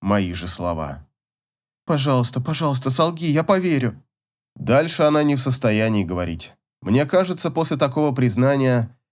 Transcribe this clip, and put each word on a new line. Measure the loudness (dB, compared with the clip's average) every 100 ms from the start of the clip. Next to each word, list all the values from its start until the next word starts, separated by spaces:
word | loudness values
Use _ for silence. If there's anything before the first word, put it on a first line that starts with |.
мои | 0 0 0
же | -4 -8
слова. | -6 -4 -4 -6 -10 -16 _ _ _ _ _ _ _ -4
«Пожалуйста, | -2 2 0 0 -4
пожалуйста, | -4 -4 -2 -2 -2
солги, | 0 0 0 0
я | 0
поверю». | 2 2 2 0 -2 -6 _ _ _ _ _ -12
Дальше | 2 2 2 2
она | 2 4
не | 2 0
в |
состоянии | 0 -2 0 2 2 0
говорить. | -2 -4 -4 -6 -12 -20 _ _
Мне | 0 2 4
кажется, | 2 0 -2 -4
после | -2 -2 0
такого | 0 0 0
признания | 2 0 2 2 2 2 2 -2 -8 _